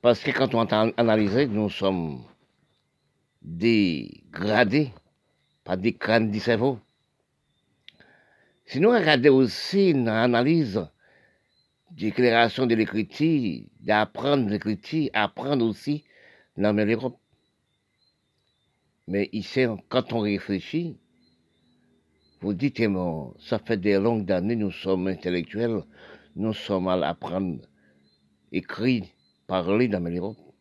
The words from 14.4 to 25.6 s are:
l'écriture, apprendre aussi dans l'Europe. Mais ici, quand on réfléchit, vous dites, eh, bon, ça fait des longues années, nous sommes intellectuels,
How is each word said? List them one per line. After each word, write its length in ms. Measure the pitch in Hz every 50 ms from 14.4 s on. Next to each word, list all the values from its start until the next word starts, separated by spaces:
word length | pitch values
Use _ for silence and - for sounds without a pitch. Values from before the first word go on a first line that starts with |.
| 123 101
l'écriture, 640 | 104 101 - 104 107 92 - - - 160 151 120 -
apprendre 540 | 104 107 98 _ - - 135 147 135 117
aussi 380 | 113 104 - - - 147 147 _ _ _ _ _ - _ _ _ _ _
dans 160 | - 98 104 107
l'Europe. 460 | 104 107 101 113 110 123 127 123 _ _ _ _ _ _ _ _ _ _ _ _ _ _ _ _ _ _ _ _ _ _ _ _ _ _ _ _ _ _ _ _ _ _ _ _ _ _ -
Mais 200 | 92 101 101 - -
ici, 340 | 110 95 - - 135 127 120 110 95 - _
quand 240 | - 127 123 - 110
on 80 | 117
réfléchit, 760 | 104 104 101 95 - - 101 95 - - - 160 170 170 - - _ _ _ _ _ _ _ _ _ _ _ _ _ _ _ _ _ _ _ _ _ _ _ _ _ _ _ _
vous 140 | - 98 104
dites, 260 | 85 - 143 - -
eh, 80 | 113 107
bon, 460 | 98 92 92 87 80 80 71 60 - -
ça 220 | - - - 110
fait 160 | - - 117
des 220 | 101 90 104 101 98
longues 340 | 98 113 117 110 101 87 98
années, 240 | 90 90 104 120
nous 160 | 113 107 98 87
sommes 340 | - - 95 95 92 90
intellectuels, 760 | 95 95 85 - 90 90 87 82 - - 104